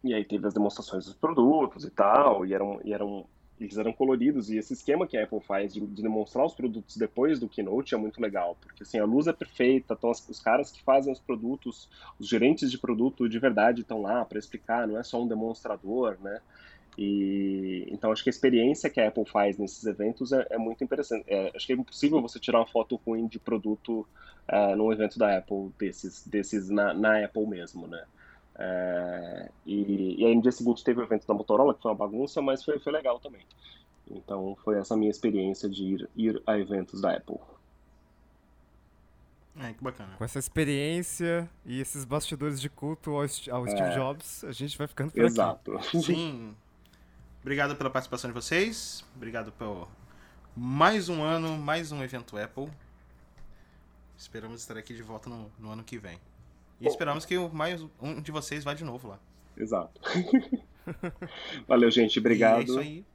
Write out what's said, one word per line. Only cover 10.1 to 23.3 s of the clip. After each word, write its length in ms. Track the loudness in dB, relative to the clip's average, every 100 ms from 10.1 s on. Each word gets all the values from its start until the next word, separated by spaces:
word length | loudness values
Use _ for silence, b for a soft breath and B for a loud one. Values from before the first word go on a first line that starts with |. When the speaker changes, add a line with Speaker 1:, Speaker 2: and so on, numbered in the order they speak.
Speaker 1:
as, 160 | 0 -4
os 140 | -4
caras 300 | 2 2 2
que 120 | -6
fazem 300 | 4 4 4
os 80 | -4
produtos, 680 | -4 -4 -4 -6 -8 -12 -18 B B -14
os 80 | -2
gerentes 420 | 4 6 4 2
de 80 | -2
produto 520 | -2 2 2 2 -2
de 100 | 2
verdade 400 | 2 6 4 4
estão 220 | -2 -4
lá 240 | -2 -2 -2
pra 120 | -6
explicar, 480 | -10 -14 -4 -2 0
não 120 | -4
é 40 |
só 200 | -4 -4
um 40 | -2
demonstrador, 880 | -2 -4 -6 -6 -8 -4 0 0 -2
né? 220 | -10 -10 _ b b b b -6
E, 920 | -2 0 0 0 -2 -2 -4 -6 -8
então, 200 | -4 -2
acho 120 | 0
que 60 | 0
a 60 | 2
experiência 540 | 4 6 4 2 0
que 100 | 2
a 80 | 2
Apple 180 | 2 0
faz 320 | 2 2 2
nesses 280 | -6 -4 -4
eventos 480 | -2 -2 -2 0
é, 120 | 0 2
é 80 | -2
muito 260 | -4 -4
interessante. 400 | -4 -2 -2 -4 0
É, 200 | 0 0 -4
acho 100 | -2
que 60 |
é 60 | -2
impossível 440 | -2 0 4 4
você 180 | 0 -6
tirar 200 | 2 4
uma 80 | 4
foto 320 | 0 0 -4 -2
ruim 180 | -2
de 140 | -2